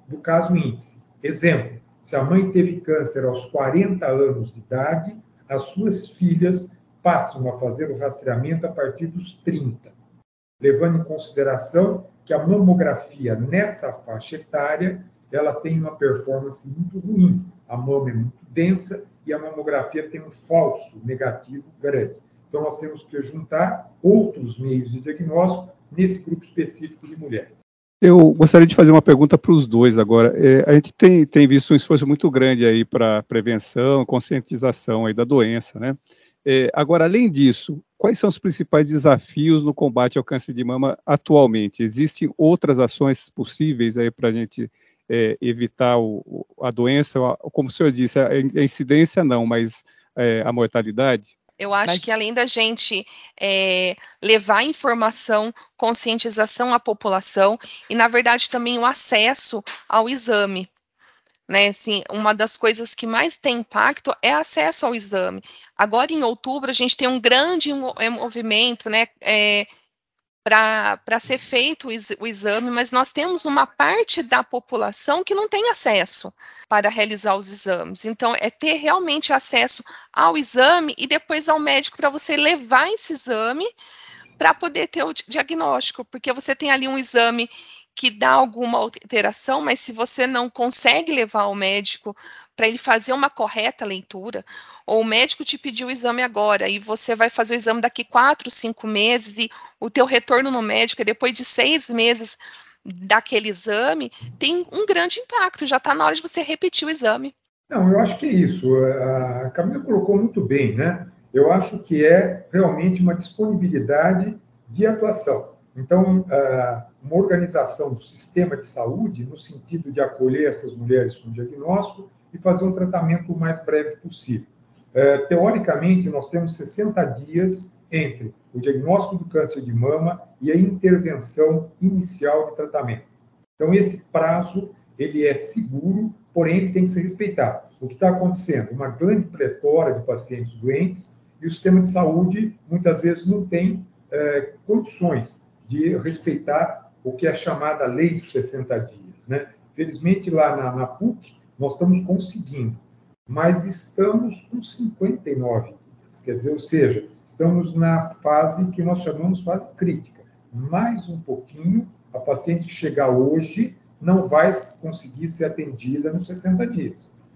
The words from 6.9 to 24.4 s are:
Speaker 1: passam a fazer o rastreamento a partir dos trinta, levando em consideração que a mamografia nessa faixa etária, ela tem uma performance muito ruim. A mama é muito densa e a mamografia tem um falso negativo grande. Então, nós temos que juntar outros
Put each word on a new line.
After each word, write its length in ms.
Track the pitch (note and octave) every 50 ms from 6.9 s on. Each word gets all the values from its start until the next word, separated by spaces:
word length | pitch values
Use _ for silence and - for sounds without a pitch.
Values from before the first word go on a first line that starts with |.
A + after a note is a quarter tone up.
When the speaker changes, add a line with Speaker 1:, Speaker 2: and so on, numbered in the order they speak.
| _ _ -
Speaker 1:
passam 460 | F3 E3+ - - - - C3+ B2+ B2+
a 100 | A#2+ B2
fazer 320 | B2+ A#2+ A2 C3+ D#3 C#3+
o 80 | C3 A#2
rastreamento 680 | C#3+ C3+ B2 - - C3 A#2+ A#2 C3 D#3 E3 E3 E3+
a 40 | D#3
partir 360 | - D#3 C#3 C3 C3+ - E3
dos 300 | E3 - F3 - - -
trinta, 560 | _ - E3+ D3+ D3 C3+ A#2+ A2 - _ - _ _ _ _ _ _ _ _ _ _ _ _ _ -
levando 380 | C3+ C#3 C#3 C#3 E3 E3+ E3 E3
em 60 | D#3+
consideração 1000 | - - - - - - C#3 C#3 C3+ B2 A#2+ - - - E3+ F#3+ G#3+ - - - - _ _ _
que 80 | - D#3+
a 120 | C#3+ D3+
mamografia 920 | E3+ G3+ G#3 F#3+ F3+ F3+ F3+ E3+ D3+ B2+ A#2 - - - - C3 A#2 A2
nessa 560 | A2 A#2+ C#3+ E3 F#3+ G#3+ G#3 G3+ - - C#3 -
faixa 440 | - - A#2+ A2+ A2 - - D#3+
etária, 680 | D#3 - _ - D3 C#3+ D3 D3+ D#3 F3+ F#3 F3+ - - - _ _ _ -
ela 220 | C3 D3 D3+ D3+ C#3
tem 260 | - - D#3+ E3 D#3+
uma 160 | D#3+ D#3 D3+
performance 720 | - C#3+ C3+ A#2 - - C3+ C3+ C3+ C#3 C#3 C3+ - -
muito 320 | C#3 C#3 E3 F3+ - G3 F#3+
ruim. 460 | - F#3+ A3 F#3+ F3+ F3+ - - - - - _ _ -
A 80 | A#2
mama 340 | B2 B2 C3+ C#3 C#3 C3+ B2+
é 40 | A#2
muito 240 | A2+ A#2 B2 - _ _ -
densa 560 | A#2+ D#3+ E3+ F3+ F#3+ F3+ - - G3 - - _ _ _ -
e 60 | D3+ D3+
a 60 | D3+
mamografia 680 | D3+ - - D3 D3 D3+ C#3+ C3 A#2 - - D#3 D#3 -
tem 120 | - D#3
um 100 | - - - _ _ -
falso 520 | D#3+ E3 D#3 - - - - - - A2+ A2+
negativo 600 | A#2+ C3 B2+ C3+ B2 - - - B2 C3+ C#3 - _ _ _
grande. 340 | - C#3+ C#3 B2 G#2 F#2 - - _ _ _ _ _ _
Então, 140 | - D3 D3+
nós 160 | D3+ - -
temos 260 | D#3+ D3+ D3+ - -
que 160 | _ D3+ C#3+ C#3
juntar 680 | - D#3 D#3+ D#3+ - D#3 D#3 F3+ F#3 F3+ - - - _ _ -
outros 560 | F#3 G#3+ A3+ G3 - - -